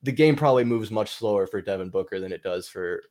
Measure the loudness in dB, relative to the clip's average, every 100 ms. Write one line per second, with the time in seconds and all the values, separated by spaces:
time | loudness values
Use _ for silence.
0 | -4 4 4 4 4 4 4 0 0 -2
1 | -2 -2 0 0 0 -4 -4 -4 -4 -4
2 | -4 -6 -6 -8 -6 -6 -6 -8 -6 -6
3 | -10